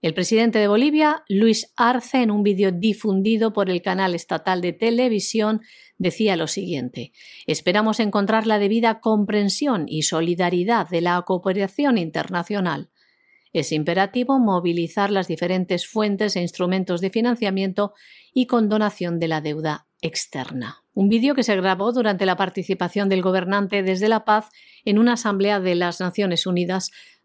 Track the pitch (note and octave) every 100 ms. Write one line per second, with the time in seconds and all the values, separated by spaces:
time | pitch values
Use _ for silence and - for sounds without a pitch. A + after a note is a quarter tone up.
0 | E3+ E3 F3+ A3 A#3 A3 G#3 G#3 C#4+ D4+
1 | D4+ D4+ _ G3 A3+ A3 - - A#3 B3
2 | - C4 A#3 G#3 G#3 F#3+ G3 F3 A3 G#3
3 | A3 F#3+ G3 A3 A3 G#3 F#3+ F3+ F#3+ F#3
4 | F#3+ E3+ - E3 - F3+ F3 E3+ A3+ A#3
5 | B3+ G#3+ - A3 G#3+ A3 - - - _
6 | F3+ - G#3+ F3 D#3+ - F#3 D#3 B2 B2+
7 | A#2 _ - - - D#3 - G3 A3 G#3+
8 | G#3+ G#3 G3+ A3 A3 G#3+ G3+ A3+ A#3 A3
9 | - G#3+ G3+ G#3 G3+ - D4 A3 - D#3
10 | D3+ D#3+ E3 F3 F3+ F3 F#3 A#3 B3+ F3
11 | E3+ F3 F3 F#3 F#3 F#3+ G3 - C#4+ A#3
12 | E3 - D#3 F3+ E3+ G#3 F3+ D3 - _
13 | _ _ _ _ _ - D3+ D#3 D3+ F3
14 | G3 B3 B3 C4+ A3+ F#3 F3 E3+ E3+ -
15 | G3+ G3+ F3+ E3 F3 F#3 F3+ F3 - A3
16 | G#3+ G3 G#3 F#3+ F3 - F3+ F#3 F3+ F3
17 | F#3 A3 A#3+ A#3+ G#3+ F#3+ F#3+ F#3 G#3 _
18 | - - _ - B3 A#3+ G#3+ G#3+ G#3 G#3
19 | F3 E3+ E3 D#3 D3+ D3+ D#3 D3+ _ _
20 | E3+ - - C#3+ B2 C3 A#2 - _ -
21 | G3 A3+ C4 C#4 A#3 G3 F#3 F#3 G3+ B3
22 | A3 F#3+ F#3+ F3+ F#3+ - F3 F#3 F3 -
23 | G3 F#3+ F#3 F#3 F3+ G3+ G3 G3+ F#3+ F#3
24 | G#3+ A3 A3 G#3+ G#3+ _ - - - G#3
25 | A#3 A#3 A#3 G3 G3 G3+ F#3 F3 F3 E3+
26 | F#3 F3 G3 E3+ - F3+ F3 F#3 F#3 -
27 | - _